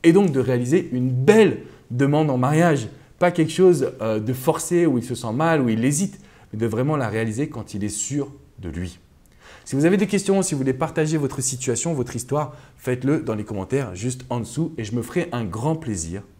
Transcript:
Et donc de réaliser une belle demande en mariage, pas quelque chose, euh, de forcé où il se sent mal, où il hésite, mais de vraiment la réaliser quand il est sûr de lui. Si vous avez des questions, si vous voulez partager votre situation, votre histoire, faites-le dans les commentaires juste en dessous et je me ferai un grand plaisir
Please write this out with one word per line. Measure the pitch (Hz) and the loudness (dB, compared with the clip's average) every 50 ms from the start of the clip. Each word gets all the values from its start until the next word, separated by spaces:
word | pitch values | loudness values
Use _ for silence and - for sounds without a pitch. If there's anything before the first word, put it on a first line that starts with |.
| - | 6
Et | 170 | 8
donc | 165 196 208 180 135 | 6 8 4 4 2
de | 131 | 0
réaliser | 123 117 127 123 123 123 151 165 - - | 0 2 0 0 2 2 2 0 0 0
une | 123 127 127 131 | -4 -2 0 0
belle | 127 127 131 147 208 226 214 170 110 - - - - - - _ | 0 2 4 6 8 8 8 6 4 -2 -10 -16 -20 -20 -14 _
demande | 120 120 139 139 147 151 156 151 | 0 0 2 2 4 2 2 2
en | 135 | 2
mariage, | 127 123 135 151 156 170 175 156 135 110 101 - - - _ - _ | 0 2 2 4 4 4 4 2 0 -2 -6 -12 -16 -20 _ -4 _
pas | 180 175 | 0 2
quelque | 175 170 160 156 - | 2 2 0 0 4
chose, | - 185 185 175 143 127 - - - | 6 6 6 6 6 2 -4 -4 -4
euh, | 110 110 110 110 | -2 -2 -2 0
de | 107 127 127 | 0 -2 -4
forcé | 127 - 165 151 - - - 180 170 175 | -2 0 -2 -2 -2 -2 0 0 2 2
où | 196 131 | 2 2
il | 120 110 | 0 -2
se | - 127 | -4 -8
sent | 120 - 110 | -6 -6 -6
mal, | 110 131 156 165 165 151 | -2 0 0 2 2 2
où | 131 120 | 2 2
il | 110 110 117 | 0 2 2
hésite, | 135 147 143 196 196 - - - - - - - _ | 0 2 0 -2 -4 -6 -12 -20 -20 -20 -20 -20 _
mais | - 107 | -6 -4
de | 113 | -2
vraiment | 113 101 110 131 147 156 | -2 0 0 0 0 0
la | 147 127 | 0 -2
réaliser | 107 98 110 113 113 107 117 147 | -2 -2 -2 -2 -2 -2 -4 -4
quand | 151 - 120 101 - - | -4 -6 -10 -12 -8 -6
il | 101 98 | -6 -6
est | |
sûr | 104 - - - - 135 147 139 - - - - - _ - | -4 -4 -6 -6 -4 -4 -4 -4 -6 -10 -20 -20 -20 _ -12
de | - | -12
lui. | 85 76 82 92 90 - - _ _ - _ _ _ _ - - - - - - | -8 -6 -6 -8 -8 -10 -16 _ _ -20 _ _ _ _ -20 -20 -20 -20 -20 -12
Si | - - | -4 -2
vous | 135 147 | 2 4
avez | 170 190 | 4 4
des | 196 208 | 4 2
questions, | - - 196 196 - 196 196 | 2 0 -2 2 2 2 2
si | 185 - 160 | 2 0 -2
vous | |
voulez | 139 131 135 127 | -2 0 -2 0
partager | 127 165 151 - 165 156 156 160 | 0 -2 -2 0 -2 0 0 0
votre | 156 143 131 - - | 0 -2 -2 -4 -4
situation, | 123 - 135 127 - 131 120 - - 165 165 | -4 -4 -4 -4 -2 -2 -2 -2 -2 -2 -2
votre | 139 120 - - | -2 -4 -4 -6
histoire, | 117 - - 139 147 151 143 - - - - - | -10 -6 -2 -2 -2 -2 -4 -8 -18 -20 -20 -20
faites-le | - - 127 127 123 127 135 151 156 | -10 -4 -4 -4 -2 0 0 0 0
dans | - 120 110 | 0 -2 -4
les | 107 107 | -4 -6
commentaires | - 110 98 95 92 - 139 135 107 92 | -6 -6 -8 -6 -2 -2 -2 -2 -4 -8
juste | 92 107 127 127 127 - - | -6 -6 -6 -6 -6 -8 -6
en | 123 120 | -6 -6
dessous | 117 - - 147 165 156 160 | -6 -6 -4 -4 -4 -4 -4
et | - 113 | -8 -8
je | 101 110 | -4 -4
me | 120 | -4
ferai | 110 - - 175 160 - | -4 -2 -4 -4 -4 -2
un | - 120 113 | -4 -4 -4
grand | 95 85 107 120 156 160 | -4 -6 -4 -2 -2 -2
plaisir | 156 160 - 107 92 80 80 87 98 98 - - | -2 -4 -6 -6 -6 -6 -6 -8 -10 -12 -14 -20